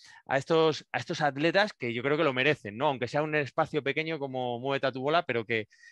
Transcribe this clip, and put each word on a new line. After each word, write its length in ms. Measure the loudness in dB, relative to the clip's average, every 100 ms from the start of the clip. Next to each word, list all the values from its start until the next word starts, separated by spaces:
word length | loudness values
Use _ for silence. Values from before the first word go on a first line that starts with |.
| -20 -16 -2
a 120 | -2
estos, 480 | 2 4 4 2 -4
a 60 | -6
estos 200 | -6 -2
atletas 540 | 0 2 2 2 2 -2
que 160 | -4
yo 80 | -2
creo 140 | 0 2
que 80 |
lo 80 | 2
merecen, 460 | 2 2 2 -2 -2
¿no? 100 | -2
Aunque 220 | 0 -2
sea 140 | -2
un 120 | 0 -2
espacio 480 | -2 -2 -2 -2
pequeño 360 | -2 -2 -4 -6
como 380 | -6 -4 -4 -4
Muévete 260 | -2 0 0
a 60 |
tu 80 | -2
bola, 240 | 0 2 2
pero 180 | -2 -2
que, 220 | -2 -4 _ -20